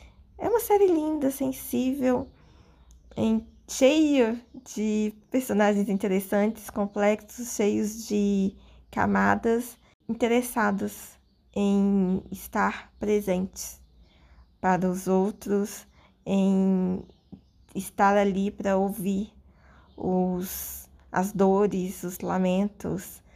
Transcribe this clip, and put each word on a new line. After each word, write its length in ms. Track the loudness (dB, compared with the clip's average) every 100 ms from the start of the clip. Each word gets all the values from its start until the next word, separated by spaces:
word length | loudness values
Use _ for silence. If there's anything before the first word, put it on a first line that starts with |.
| -20 -20 -20 -8
É 100 | 0
uma 120 | 0
série 280 | 4 4 6
linda, 440 | 4 0 0 -2
sensível, 960 | -2 -4 -6 -4 -2 -2 0 0 0 -2 -16 -20 -20 _ -20 -20 -20 -12 -2
em, 280 | 0 0 -2 -16 -12
cheia 720 | 2 4 6 4 4 2 0 -10 -20
de 500 | -14 -6 -2 0 -2 -6 -4
personagens 580 | -4 0 2 2 2 0
interessantes, 800 | 0 0 -2 0 0 0 -2 -8
complexos, 840 | -6 -4 0 0 0 -4 -14 -10 -2
cheios 520 | 0 0 -2 -6 -4
de 480 | 0 0 0 -2 -4 -16 -20 -10
camadas, 880 | -4 0 2 2 2 0 -2 -4 -14 _ _ -10
interessados 1120 | -2 0 0 0 0 0 0 -4 -10 -18 -20 _ _ _
em 680 | -2 0 2 2 2 2 -2 -4
estar 600 | -14 -8 -2 -2 -4 -12 -8
presentes 840 | 0 0 0 -2 -4 -8 -14 -16 -20 _ -20 _ -20 -20 -20 _
para 280 | 0 2 2
os 180 | -2 0
outros, 800 | 2 2 -2 -2 -2 -2 -8 -20 _ -20 _ -2
em 800 | 2 4 4 4 2 0 -4 -8 -20 _ -20 _ _ _
estar 440 | -10 -8 2 4 4
ali 340 | 2 2 -2
pra 260 | -2 0 0
ouvir 560 | 0 -2 -4 -4 -4 -12 -20 _ -20 -20 -20 -8
os, 880 | -2 0 0 -2 -6 -10 -12 -14 -18 -20 _
as 200 | -4 -2
dores, 720 | 2 4 4 2 0 -4 -6
os 160 | -10 -8
lamentos 1040 | -4 0 2 2 0 -4 -8 -8 -8 -18 _